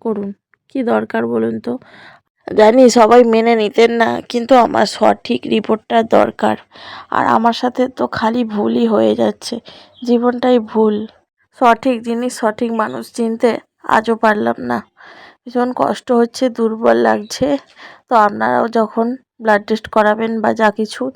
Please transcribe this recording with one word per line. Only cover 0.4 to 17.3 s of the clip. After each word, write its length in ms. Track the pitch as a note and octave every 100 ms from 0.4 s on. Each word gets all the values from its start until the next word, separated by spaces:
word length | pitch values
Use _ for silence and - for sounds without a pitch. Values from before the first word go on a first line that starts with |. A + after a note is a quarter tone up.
| _ _ _
কি 140 | C4+
দরকার 440 | A#3 A3 G#3+ A3+ A#3
বলুন 340 | A#3 A3+ A3+
তো?" 180 | A#3 B3 _ - - - _ _ - -
জানি 340 | G#3+ B3+ B3
সবাই 340 | A#3+ G#3+ A#3+
মেনে 320 | A#3+ A3 A3+ A3+
নিতেন 340 | G#3 - A#3
না, 300 | A#3 A#3 A#3+
কিন্তু 340 | - A#3+ A#3
আমার 320 | B3+ A#3 A3+ G#3+
সঠিক 540 | - G#3+ G#3 - A#3 -
রিপোর্টটা 560 | A3 G#3 G#3+ - A#3
দরকার। 540 | A3+ G#3 G#3 - G#3+ G#3+ - - - - -
আর 160 | - -
আমার 260 | A#3 A3+
সাথে 360 | A3+ B3 B3 B3+
তো 180 | - B3
খালি 380 | - A3+ A#3+
ভুলই 420 | A3+ G#3 A3 A#3 A#3
হয়ে 280 | G#3+ A3
যাচ্ছে, 460 | G#3+ A3 G#3 - A#3 - - - _
জীবনটাই 540 | A#3+ A#3+ B3 A#3+ B3+ B3
ভুল। 480 | A3 A3 A3 G#3 A3 _ _ _ _ -
সঠিক 420 | B3 A3+ C4+ A#3
জিনিস, 300 | A#3 A#3 B3 -
সঠিক 340 | A3+ G#3+ A#3
মানুষ 400 | A3+ A3 B3 A3+
চিনতে 460 | - A3+ A3+ A#3+ - - _
আজও 320 | - A3 A3 A3+
পারলাম 380 | A3 G#3 A3+ A#3
না। 240 | B3 A#3+ - _ - - - _
ভীষণ 280 | B3 A#3+ B3 B3+
কষ্ট 360 | C4+ G#3 -
হচ্ছে, 360 | A#3+ A#3 - C4
দুর্বল 480 | A#3 A3+ A3 A#3 A#3
লাগছে। 640 | A3+ G#3+ G#3